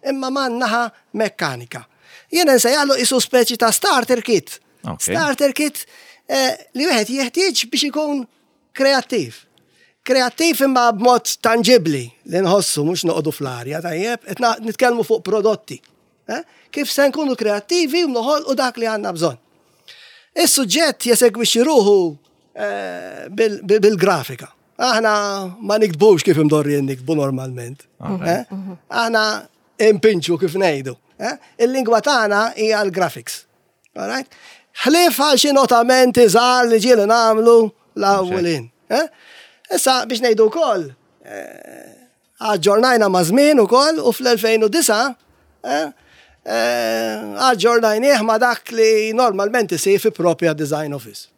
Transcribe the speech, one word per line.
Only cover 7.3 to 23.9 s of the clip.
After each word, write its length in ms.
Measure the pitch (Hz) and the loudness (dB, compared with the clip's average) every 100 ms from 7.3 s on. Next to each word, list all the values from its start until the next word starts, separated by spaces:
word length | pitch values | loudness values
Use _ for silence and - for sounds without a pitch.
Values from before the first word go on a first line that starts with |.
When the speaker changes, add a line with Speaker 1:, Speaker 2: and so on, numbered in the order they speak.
| 330 381 247 233 | -2 -2 -2 -4
Speaker 1:
biex 140 | 262 285 | -4 -4
ikun 360 | 285 302 285 240 _ _ _ _ | -4 -4 -6 -8 _ _ _ _
kreattiv. 720 | - 269 269 - 240 127 - _ _ _ _ _ _ - | -2 0 0 -2 -6 -6 -12 _ _ _ _ _ _ -2
Kreattiv 540 | 262 247 - 330 311 | 0 0 0 -2 0
imma 300 | 269 254 240 | 0 2 2
b'mod 480 | 208 247 247 233 - | 2 2 2 0 -4
tangibbli 680 | 226 226 202 247 165 143 120 _ - | 0 0 4 4 4 -4 -6 _ -6
li 120 | 170 | -2
nħossu, 460 | 190 160 175 - | 2 2 0 -4
mhux 180 | 147 180 | -4 -2
noqogħdu 280 | 170 165 156 | -2 -2 -4
fl-arja, 480 | - 139 123 120 151 | -6 -10 -10 -10 -10
tajjeb, 380 | 170 160 214 233 | -8 -6 -6 -8
qed 140 | - - | -10 -4
na-, 160 | 240 226 | -2 -2
nitkellmu 420 | 220 208 254 240 | -8 0 0 0
fuq 180 | - 220 | -2 -2
prodotti, 560 | 180 214 208 208 - 143 _ _ _ _ - | 0 -2 0 -2 -6 -18 _ _ _ _ -12
eh? 140 | 247 339 _ _ | -12 -12 _ _
Kif 180 | - 294 | -8 -6
se 120 | - 277 | 0 0
nkunu 260 | 294 294 247 | 0 -4 -2
kreattivi 680 | 214 208 208 349 311 320 | -2 -4 -2 -2 0 0
u 40 | 339 | -2
noħolqu 460 | 240 233 302 311 | -2 -2 -4 -2
dak 220 | 269 254 233 | -2 -2 -2
li 80 | 226 | -6
għandna 260 | 220 202 | -4 -6
bżonn. 260 | 170 165 127 _ _ _ _ - - - - _ | -4 -4 -4 _ _ _ _ -20 -20 -20 -20 _
Is-suġġett 720 | - 339 - 233 226 320 - 233 | -2 0 0 0 0 -2 -2 0
jesegwixxi 500 | 226 240 214 226 226 | 4 2 2 -2 0
ruħu, 540 | 254 294 202 202 170 143 _ _ _ - | 4 4 4 2 2 -6 _ _ _ -10
eh, 720 | 208 202 190 175 - - - | -8 -8 -10 -12 -14 -16 -14
bil-, 320 | 196 226 202 | -2 -2 -2
bil-, 180 | 196 214 | 0 4
bil-grafika. 680 | 202 | 4